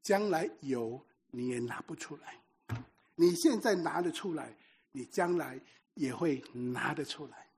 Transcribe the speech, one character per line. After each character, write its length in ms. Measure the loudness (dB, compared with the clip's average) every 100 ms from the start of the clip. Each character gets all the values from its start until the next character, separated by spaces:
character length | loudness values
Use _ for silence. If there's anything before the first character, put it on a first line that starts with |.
将 260 | 4 4 4
来 200 | 2 0 -4
有， 400 | -4 -2 -2 -6 -12 _ _
你 180 | -6 -4
也 100 | -2
拿 220 | -4 -6
不 120 | -10
出 220 | -12 -10 -12
来。 180 | -16 -20 _ _ -8 -8 -8 _ _
你 200 | 4 6
现 260 | 6 4 4
在 140 | 2
拿 260 | 2 2 0
得 120 | -2
出 220 | -2 -4
来， 200 | -6 -8 -14 _ _ _
你 120 | -12 -6
将 300 | 0 2 2
来 220 | 0 -8 -16 -20 _
也 200 | -2 -2
会 280 | 2 2 2 -2
拿 420 | -6 -4 -2 -2
得 100 | -4
出 220 | -6 -8 -12
来。 200 | -16 -20